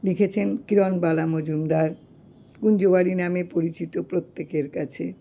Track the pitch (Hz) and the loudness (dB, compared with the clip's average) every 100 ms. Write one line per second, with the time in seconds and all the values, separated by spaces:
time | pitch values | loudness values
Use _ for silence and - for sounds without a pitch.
0 | 190 180 196 208 202 196 - 202 190 185 | -2 2 2 2 -2 -4 0 2 2 2
1 | 170 160 160 160 156 156 156 160 156 - | 0 0 0 -2 -2 -4 0 2 0 -2
2 | - - - - - - 214 208 190 185 | -18 -20 -20 -20 -20 -2 2 4 4 4
3 | 180 185 175 180 175 - 170 160 165 170 | 4 0 -2 -2 -2 -2 -2 -4 -8 -6
4 | 165 180 165 - 147 160 139 - 139 - | -4 -4 -6 -12 -6 -4 -4 -6 -8 -8
5 | 175 185 | -10 -10